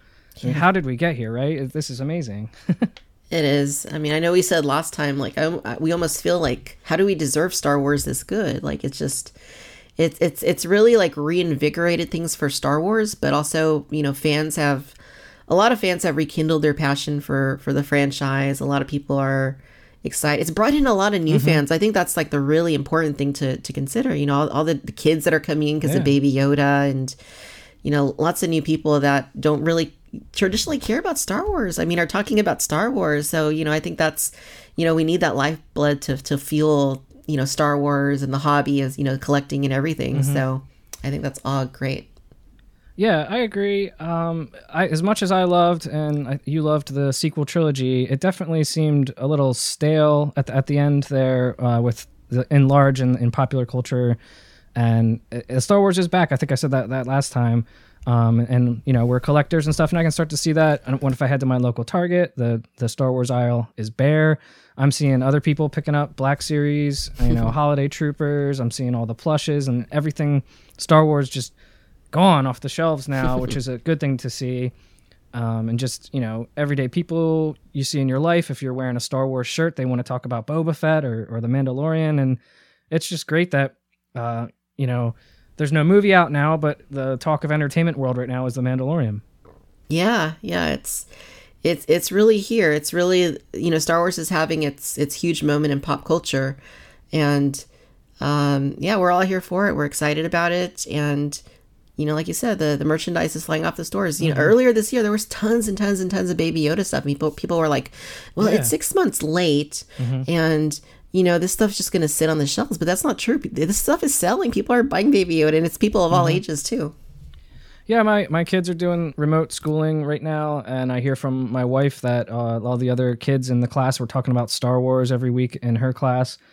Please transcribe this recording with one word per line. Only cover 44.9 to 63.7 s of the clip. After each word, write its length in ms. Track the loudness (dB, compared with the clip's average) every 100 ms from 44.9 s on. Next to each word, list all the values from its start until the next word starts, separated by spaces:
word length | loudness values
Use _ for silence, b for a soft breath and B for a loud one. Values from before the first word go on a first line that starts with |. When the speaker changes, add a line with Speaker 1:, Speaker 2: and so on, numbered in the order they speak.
| 0
Speaker 1:
much 220 | 0 0
as 80 | 2
I 140 | 2 4
loved 420 | 4 4 2 -2
and 400 | -4 -2 -2 -2
I, 120 | -6 -4
you 160 | -2
loved 320 | 2 0 -2
the 180 | -2 0
sequel 320 | 0 -2 -2
trilogy, 600 | -2 0 0 2 0 2 0
it 140 | 0
definitely 440 | 0 -2 -2 0 0
seemed 460 | 0 2 2 0 -2
a 80 | -2
little 300 | 2 2 0
stale 760 | -4 -2 2 4 4 4 2 -2
at 80 | -2
the, 100 | 0
at 120 | 0
the 100 | 2
end 260 | 2 2 0
there, 540 | 0 2 2 0 0
uh, 220 | 0 2
with 240 | 2 -2 -8 -20 -6
the, 160 | -4 2
in 160 | 4 6
large 320 | 6 4 4
and 160 | 2 2
in 140 | 0
popular 340 | 0 0 0 -2
culture. 500 | -4 -2 0 2 0 b b b b b 0
And, 460 | 2 4 4 0 -4
uh, 280 | -10 -4 -2
Star 200 | 4 4
Wars 180 | 4 2
is 100 | 2
back. 240 | 2 2
I 40 | 0
think 160 | 0
I 40 | -2
said 140 | 0
that, 200 | 0 0
that 180 | -4 -2
last 240 | 0 0
time. 340 | 0 2 2 0 b b b 0
Um, 360 | 2 4 4
and, 400 | 2 2 2 0 0
you 60 |
know, 140 | 2 2
we're 160 | 0
collectors 440 | 2 2 2 0 0
and 80 |
stuff, 180 | 0 2
and 60 | 2
I 40 |
can 100 | 0
start 180 | 0 -2
to 40 | -2
see 140 | 0
that. 300 | 4 4 2 0
And 160 | -2
what 120 | 0
if 80 | 0
I 40 | 0
head 120 | 0
to 60 | 0
my 100 | 2
local 300 | 0 -2 -2
Target? 480 | -2 0 2 0 0
The, 260 | -2 -2 -4 -6
the 140 | -4
Star 240 | 0 0
Wars 180 | 0 0
aisle 380 | 0 2 0 -2